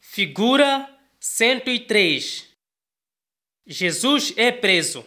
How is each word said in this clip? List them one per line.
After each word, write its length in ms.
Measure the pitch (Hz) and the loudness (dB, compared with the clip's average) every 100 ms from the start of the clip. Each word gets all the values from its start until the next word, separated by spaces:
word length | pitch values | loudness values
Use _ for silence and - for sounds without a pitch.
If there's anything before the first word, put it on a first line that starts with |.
| - - | -16 -6
Figura 800 | 185 139 220 269 285 269 269 _ _ _ | -4 0 2 4 4 2 -6 _ _ _
cento 500 | - - 226 254 254 | -10 0 0 0 -2
e 80 | 247 | -6
três. 720 | - 214 180 139 - - - _ _ _ _ _ _ _ _ _ _ _ _ | -2 2 2 0 -4 -12 -16 _ _ _ _ _ _ _ _ _ _ _ _
Jesus 680 | 143 180 160 247 285 285 - | -4 -2 0 2 2 0 0
é 120 | 233 | 0
preso. 560 | 240 208 180 156 131 | 2 2 2 0 -6